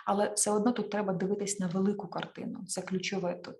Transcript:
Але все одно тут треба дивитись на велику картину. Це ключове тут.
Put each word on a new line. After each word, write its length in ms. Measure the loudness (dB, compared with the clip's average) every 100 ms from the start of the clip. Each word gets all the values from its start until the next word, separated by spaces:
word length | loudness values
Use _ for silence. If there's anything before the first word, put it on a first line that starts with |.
| 0
Але 260 | 2 2
все 180 | 2 2
одно 220 | 4 4
тут 180 | 2 0
треба 220 | 0 0
дивитись 480 | 0 0 0 0 -2
на 60 | 0
велику 420 | 2 2 2 -4
картину. 560 | -6 -8 -8 -8 -8 -6
Це 160 | -6
ключове 520 | -4 -2 -2 -2 -2
тут. 220 | -4 -8 -14